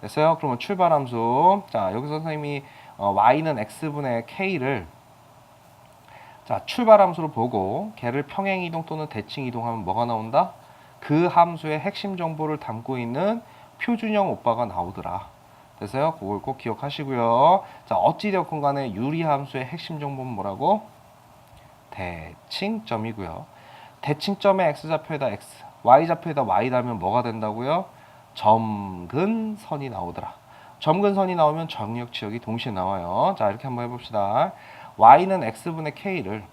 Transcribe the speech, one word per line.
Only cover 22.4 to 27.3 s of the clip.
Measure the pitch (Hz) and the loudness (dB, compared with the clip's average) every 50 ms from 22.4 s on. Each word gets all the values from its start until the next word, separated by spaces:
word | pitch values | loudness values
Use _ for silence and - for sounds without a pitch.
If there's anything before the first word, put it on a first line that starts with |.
| - - - - 190 202 226 220 220 - - 110 110 113 110 104 98 85 80 - - - - - - - - - - - - - | -18 -12 -10 -6 -4 -4 -4 -6 -6 -6 -4 -4 -4 -6 -6 -8 -8 -10 -10 -12 -14 -16 -20 -20 -20 -20 -20 -20 -20 -20 -20 -12
대칭점의 | - 139 147 147 - - 202 190 - 202 190 190 185 156 | -4 -4 -4 -4 -2 -6 -6 0 2 2 4 4 2 0
X좌표에다 | 147 - - 156 160 151 - - 156 147 139 123 | 0 -2 -4 -4 -4 -4 -4 -4 -6 -4 -4 -4
X, | 104 104 - - - - - - - - - | -4 -6 -12 -16 -20 -20 -20 -20 -20 -4 6
Y좌표에다 | 107 123 143 160 160 170 160 - 175 156 143 131 | 8 8 8 8 4 0 -2 -2 -4 -2 -2 0
Y | 104 92 95 110 127 | 2 2 2 2 2
달면 | 127 127 123 123 120 101 | 0 0 0 -2 -4 -4
뭐가 | 85 92 104 123 | -2 0 0 0
된다고요? | 120 120 | 0 0